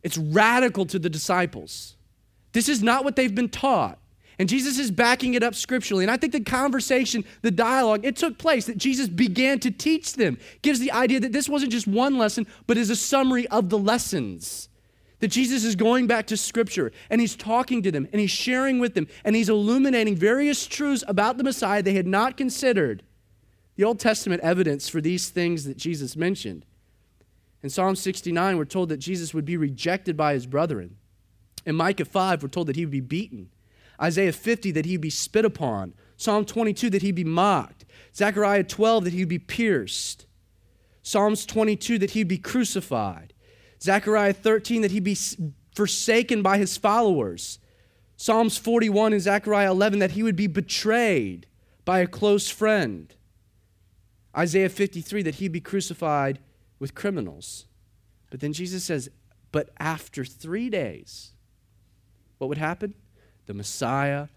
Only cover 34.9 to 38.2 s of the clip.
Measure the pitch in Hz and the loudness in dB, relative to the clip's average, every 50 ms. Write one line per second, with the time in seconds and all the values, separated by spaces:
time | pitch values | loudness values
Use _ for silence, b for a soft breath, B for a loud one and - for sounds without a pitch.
34.9 | 185 170 151 156 - - - - - 214 220 208 - - 156 127 110 98 95 90 | -4 -4 -4 -4 -4 -6 -8 -2 0 2 2 2 0 -2 -4 -2 -2 -4 -6 -8
35.9 | - b b b b b - 220 208 214 208 208 - 226 226 214 202 - 247 233 | -12 b b b b b -2 0 2 2 0 -2 -2 -2 0 0 0 0 -2 0
36.9 | 190 196 190 202 185 175 170 160 165 170 190 208 190 147 110 - - _ - b | 0 0 0 0 -2 -2 -2 0 2 2 4 4 4 2 -2 -6 -16 _ -20 b
37.9 | b b b b b - | b b b b b 0